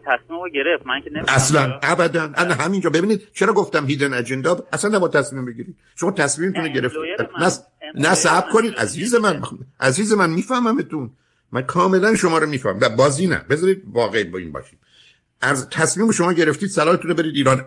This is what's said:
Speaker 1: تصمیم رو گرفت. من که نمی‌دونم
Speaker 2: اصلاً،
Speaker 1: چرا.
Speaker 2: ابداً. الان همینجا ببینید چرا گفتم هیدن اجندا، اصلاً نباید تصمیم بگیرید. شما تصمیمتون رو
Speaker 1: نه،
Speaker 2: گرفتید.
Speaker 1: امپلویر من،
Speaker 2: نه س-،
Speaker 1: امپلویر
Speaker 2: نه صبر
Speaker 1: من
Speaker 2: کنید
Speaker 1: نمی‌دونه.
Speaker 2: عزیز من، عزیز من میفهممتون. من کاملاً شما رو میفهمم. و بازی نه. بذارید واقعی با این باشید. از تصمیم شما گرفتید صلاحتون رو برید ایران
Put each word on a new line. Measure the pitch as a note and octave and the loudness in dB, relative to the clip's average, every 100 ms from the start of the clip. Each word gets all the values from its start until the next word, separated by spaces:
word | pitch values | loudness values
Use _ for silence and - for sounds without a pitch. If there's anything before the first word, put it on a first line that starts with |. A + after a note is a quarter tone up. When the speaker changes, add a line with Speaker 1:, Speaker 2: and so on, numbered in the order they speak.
| C#3+ | 0
Speaker 1:
تصمیم | B2 - E3 | -4 -4 -10
رو | F3+ | -8
گرفت. | C#3+ C#3 D3+ C3 | -4 -2 -2 -4
من | C3+ | -8
که | D3 | -8
نمی‌دونم | D3 - C3+ | -8 -2 0
Speaker 2:
اصلاً، | C3 D3+ C3 | 2 2 0
Speaker 1:
چرا. | C3+ | -2
Speaker 2:
ابداً. | C3+ F3 E3+ E3 D#3 - | 0 2 0 0 -4 -2
الان | F3 C#3 | -2 0
همینجا | D#3+ G3 E3 | -2 -2 0
ببینید | D#3 G3+ G#3 - | 0 2 -2 -4
چرا | - G3 | -2 0
گفتم | G#3+ - D#3+ C#3 | 2 0 0 -2
هیدن | C#3+ C#3+ | 0 0
اجندا، | B2+ A#2+ C3 D#3 F3+ - | -2 -4 -2 -2 -2 -4
اصلاً | D#3 G3+ G#3+ | -4 0 0
نباید | E3+ | 2
تصمیم | D3+ C3 C3+ B2+ | 0 0 -4 -10
بگیرید. | A2+ A2+ - _ - | -10 -14 -18 _ -6
شما | E3+ | -2
تصمیمتون | - C#3+ D3 F#3 F3+ | 0 0 0 -2 -2
رو | D#3+ | -2
Speaker 1:
نه، | |
Speaker 2:
گرفتید. | C3 A#2+ D3+ | -2 -2 -4
Speaker 1:
امپلویر | D#3+ G3+ - | -6 -6 -6
من، | - | -2
Speaker 2:
نه | F3 | 0
س-، | - - _ | -2 -8 _
Speaker 1:
امپلویر | D3+ C3+ D#3 | -12 -2 2
Speaker 2:
نه | F#3 | 2
صبر | E3+ E3+ - | 4 2 2
Speaker 1:
من | |
Speaker 2:
کنید | A3 A3+ | 2 2
Speaker 1:
نمی‌دونه. | - | 0
Speaker 2:
عزیز | G#2+ C#3+ A3 A#3+ | -4 -4 0 2
من، | G#3 D3+ - - - - | 2 0 -6 -12 -18 -2
عزیز | C3 C3 G#3+ | 0 2 2
من | G#3 F3 | 2 2
میفهممتون. | E3 F#3+ B3+ A#3 B3 - D#3 A#2+ - _ _ _ | 0 0 0 2 0 -2 -6 -8 -12 _ _ _
من | B2 | -6
کاملاً | C3 F3 F#3 F#3+ G#3 A3+ | -2 2 4 4 4 4
شما | F3+ D#3+ | 2 2
رو | D#3 | 0
میفهمم. | C#3 G#2+ F#2+ | -2 -2 0
و | B2 | 2
بازی | A2 C#3 C#3 F#3 | 4 4 4 0
نه. | A2 - | 0 -2
بذارید | D3 F#3 F#3+ - | 0 2 0 -2
واقعی | A#2+ A2 A2 | -2 0 0
با | F#2 F#2 | -2 -6
این | E2+ | -10
باشید. | C#2 - _ _ _ _ _ _ _ | -12 -16 _ _ _ _ _ _ _
از | B2+ C3+ - | -2 -2 -2
تصمیم | - D#3 F3+ A3+ | -2 0 2 2
شما | F3+ F3 | 2 2
گرفتید | E3+ D#3 C#3+ G3 | 2 2 0 -2
صلاحتون | F3 D3+ F3+ E3 | 0 2 2 0
رو | E3 | -2
برید | D#3+ C#3+ | -2 0
ایران | C3+ C3 | 2 2